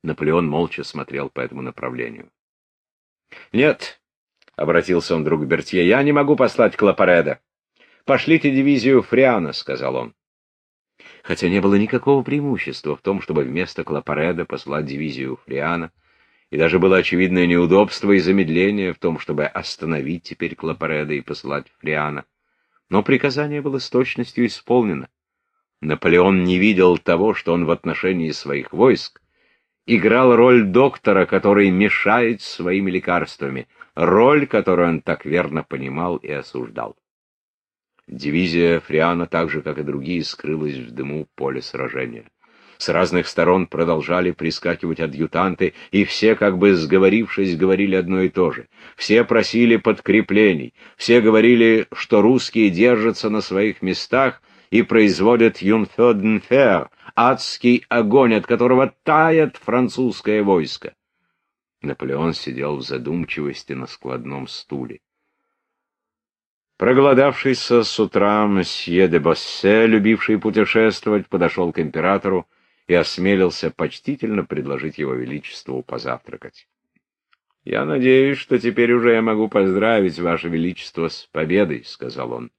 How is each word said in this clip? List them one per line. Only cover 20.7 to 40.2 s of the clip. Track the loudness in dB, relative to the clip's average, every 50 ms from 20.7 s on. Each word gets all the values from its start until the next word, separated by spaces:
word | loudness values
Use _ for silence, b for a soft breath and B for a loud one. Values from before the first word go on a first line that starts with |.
| -8 -6 -6 -4 -4 -4 -4 -6 -8
и | -8
послать | -8 -10 -14 -12 -8 -8 -8 -8 -10 _ _ _
Фриана. | -8 -6 -4 -4 -4 -6 -8 -10 -14 _ _ _ _ _ _ _ _ _ _ _ _ _
Но | -2 0 2
приказание | 2 0 0 0 -2 -2 -4 -6 -4 -6 -6
было | -6 -6 -6 -6
с | -8 -2
точностью | -2 -2 -2 -2 -4 -8 -8 -8 -2 -2 -2
исполнено. | -2 -4 -10 _ 0 2 2 2 0 -4 -6 -10 _ _ _ _ _ _ _ _ _ _ _ _ _ _ _
Наполеон | -6 -4 -4 0 2 4 4 6 6 6 4 2 2
не | 2 2 4
видел | 4 2 4 6 6 4 4
того, | 2 _ 0 0 2 2 0 0
что | -2 -2 -2 -2
он | 0 0
в | -2
отношении | -2 -2 -4 -8 -6 -2 -2 -2 -2 -2 -4 -6
своих | -6 -8 -8 -6 -6 -6 -8 -8 0
войск | 4 4 4 4 2 -2 -14 _ _ _ _ _ _ _ _ _ _ _ _ _ _ _
играл | -2 0 2 2 2 4 6 6 6 6
роль | 6 6 8 6 6 4
доктора, | 4 4 4 2 2 0 -2 _ 2 2 2 2
который | 2 0 0 2 4 4 6 4 4
мешает | 4 2 2 0 0 0 0 0 2 2 2 0 -2 -6
своими | -10 -16 -12 -8 -4 -2 -2 -2 -2 -2
лекарствами, | -4 -4 -4 -2 -2 -2 -4 -6 -10 _ -10 -8 -8 -10 -12 B B B B B B
роль, | -2 0 2 4 4 6 6 4 2 0
которую | 0 -2 -2 0 0 2 2 2 0
он | 0 -4
так | _ -6 -6 -6 -4
верно | -4 -2 -2 -2 -2 -6 -8 -8
понимал | _ -12 -10 -10 -8 -8 -6 -6 -6 -6
и | -8 -8 -10
осуждал. | -10 -10 -12 -12 -12 -12 -12 -10 -10 -12 -12 -12 -14 _ _ _ _ _ _ _ _ _ _ _ _ _ _ _ _ _ _ _ _ _ _
Дивизия | -20 -16 -10 -8 -4 -2 -2 -2 0 0 0 2 2 0 0
Фриана, | -4 -4 -2 0 0 0 0 -2 -4
так | -4 -4 -4 -4 -4
же, | -6 -8
как | -8 -8 -8 -8
и | -8
другие, | -8 -8 -8 -6 -6 -6 -6